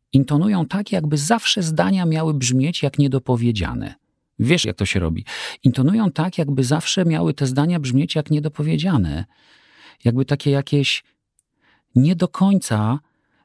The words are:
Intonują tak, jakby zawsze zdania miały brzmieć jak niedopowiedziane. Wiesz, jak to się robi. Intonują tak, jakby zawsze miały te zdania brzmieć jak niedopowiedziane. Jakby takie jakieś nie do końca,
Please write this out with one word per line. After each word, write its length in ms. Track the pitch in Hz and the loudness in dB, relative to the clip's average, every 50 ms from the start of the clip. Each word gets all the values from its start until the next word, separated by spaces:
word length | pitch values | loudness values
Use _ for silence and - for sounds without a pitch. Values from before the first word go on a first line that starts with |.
| _ - - | _ 2 2
Intonują 520 | 135 135 139 147 147 185 214 202 175 151 | 2 2 4 0 0 2 2 0 0 -2
tak, 260 | - - 202 202 - | -2 -4 -6 -4 -2
jakby 260 | 202 180 156 147 151 | -2 -2 -2 0 -2
zawsze 460 | 147 147 175 240 226 - - - 202 170 | -2 0 0 0 0 0 -2 -2 -2 -2
zdania 420 | 160 160 165 175 185 196 185 175 | -2 0 0 0 2 2 0 2
miały 280 | 160 156 160 160 156 147 | 0 0 0 0 0 -2
brzmieć 500 | 135 123 120 127 131 135 165 170 - 147 | 0 0 0 2 2 0 0 -2 -2 -2
jak 160 | 135 - 143 | -2 2 2
niedopowiedziane. 960 | 143 135 139 127 - 135 123 117 120 120 110 101 90 - 60 58 101 95 - _ _ _ _ _ _ _ _ - | 2 2 2 -2 0 0 0 2 2 0 0 0 -2 -4 -4 -6 -8 -10 -12 _ _ _ _ _ _ _ _ -2
Wiesz, 260 | 113 131 180 - - | 2 2 2 2 0
jak 100 | 104 - | -2 -2
to 80 | - 101 | -2 -2
się 140 | - - 92 | -2 0 0
robi. 260 | 85 80 80 - - - - - - - - - - | 0 -2 -4 -4 -8 -10 -12 -12 -12 -12 -6 0 2
Intonują 480 | 131 120 131 127 160 208 226 208 170 | 2 2 4 2 2 2 2 0 0
tak, 260 | - 156 160 180 - | 0 -2 -4 -4 -2
jakby 260 | - 147 143 135 135 127 | -4 -2 -2 0 0 0
zawsze 420 | 123 151 - - - - 196 180 | 0 0 -2 -2 -2 -2 0 0
miały 280 | 165 156 165 170 160 - | 0 0 0 0 -2 0
te 140 | - 139 | -2 -2
zdania 320 | 127 131 143 151 175 175 160 | -2 0 0 0 0 0 -2
brzmieć 360 | 135 123 123 135 151 - - | -2 0 0 0 0 0 -2
jak 160 | 156 - - | -4 -2 0
niedopowiedziane. 920 | 151 151 147 151 - - 147 160 165 147 170 190 165 110 87 76 73 85 101 _ _ _ _ _ _ _ _ _ _ _ - - - _ - | -2 -2 -2 -4 -6 -4 -4 -2 -2 -2 0 0 2 2 0 0 -2 -6 -8 _ _ _ _ _ _ _ _ _ _ _ -20 -20 -12 _ -2
Jakby 220 | 120 117 131 135 | 0 0 0 0
takie 260 | - 143 143 - 143 | 0 -2 -2 0 0
jakieś 520 | 139 139 - - 143 143 135 - - - - _ _ _ _ _ _ _ _ _ _ _ _ _ _ _ _ _ - | 0 0 0 0 0 0 0 0 -2 -6 -8 _ _ _ _ _ _ _ _ _ _ _ _ _ _ _ _ _ 2
nie 200 | 123 135 165 185 | 2 4 4 2
do 120 | 165 180 | 0 -2
końca, 720 | - - - 190 196 202 170 - - 113 107 107 110 135 147 _ _ _ _ _ _ _ _ | -4 0 0 2 2 2 2 0 0 -2 0 0 0 -2 -4 _ _ _ _ _ _ _ _